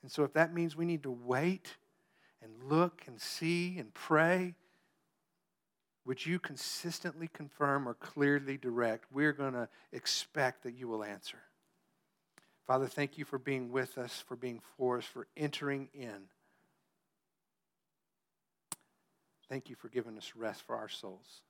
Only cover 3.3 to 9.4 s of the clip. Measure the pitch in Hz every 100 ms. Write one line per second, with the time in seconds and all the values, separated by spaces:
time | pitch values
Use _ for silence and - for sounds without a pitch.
3.3 | - 165 175 175 180 110 - - 156 165
4.3 | 180 180 170 _ _ _ _ _ _ _
5.3 | _ _ _ _ _ _ _ - 127 160
6.3 | 175 - 135 - - 175 165 175 156 165
7.3 | - 143 - 143 139 131 117 - - 143
8.3 | 143 139 135 127 117 117 113 - 135 151
9.3 | 143